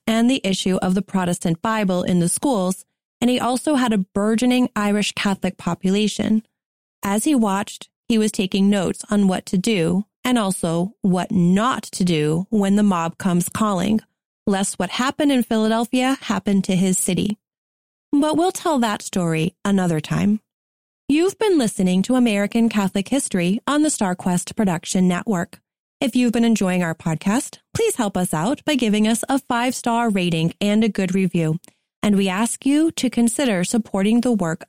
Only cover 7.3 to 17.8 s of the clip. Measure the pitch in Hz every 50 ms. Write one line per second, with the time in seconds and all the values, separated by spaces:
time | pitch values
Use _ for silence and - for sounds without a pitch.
7.3 | 302 254 220 202 190 196 214 - - - - - _ _ _ - 233 220 214 214
8.3 | - - 190 185 - 196 196 202 208 202 175 - 202 - - - 214 208 202 190
9.3 | 185 - - - - 185 185 233 220 185 160 170 175 190 208 - _ _ - 254
10.3 | 254 240 214 190 185 - - 170 165 170 175 196 - _ - 196 175 185 175 -
11.3 | - 185 170 175 185 196 220 254 262 220 - - - - 190 180 170 151 151 151
12.3 | 156 170 190 - 226 214 196 196 196 208 208 202 185 170 165 165 - - - 190
13.3 | 175 175 170 - - - 220 214 202 175 180 202 220 214 - _ _ _ _ _
14.3 | _ _ _ - 196 190 202 - - - 185 180 - - 247 269 285 - 311 285
15.3 | 277 254 226 - 233 220 220 220 220 226 240 - - 254 254 262 269 - - -
16.3 | 208 190 - - 202 196 185 - 190 175 190 190 185 - - - 180 165 180 202
17.3 | 214 - _ _ _ _ _ _ _ _